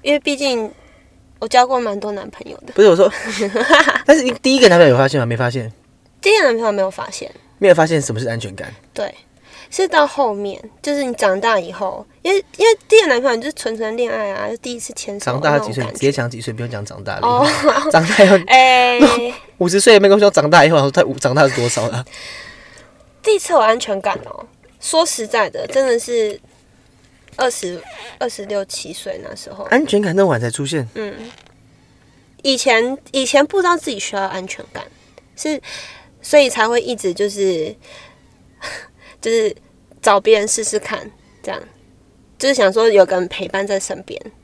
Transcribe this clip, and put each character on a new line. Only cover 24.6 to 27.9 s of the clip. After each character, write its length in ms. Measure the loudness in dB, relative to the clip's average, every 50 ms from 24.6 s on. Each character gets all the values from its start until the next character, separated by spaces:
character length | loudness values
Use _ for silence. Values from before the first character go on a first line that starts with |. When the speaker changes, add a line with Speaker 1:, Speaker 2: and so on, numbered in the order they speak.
| _ _ _ _
Speaker 1:
说 260 | -10 -2 0 0 0
实 220 | 0 -4 -8 -6
在 240 | -4 -2 -2 -2 -2
的， 160 | -4 -10 -10
真 180 | -4 -2 0 0
的 140 | 2 0 -2
是 420 | -2 -4 -4 -2 -2 -4 -6 -10 _ _ _ _ _ _ _ _ _ _ _ _ _ _ _ _ _ _ -6
二 160 | -4 -4 -4
十、 320 | -2 -6 -10 -10 -10 -12 -16 -18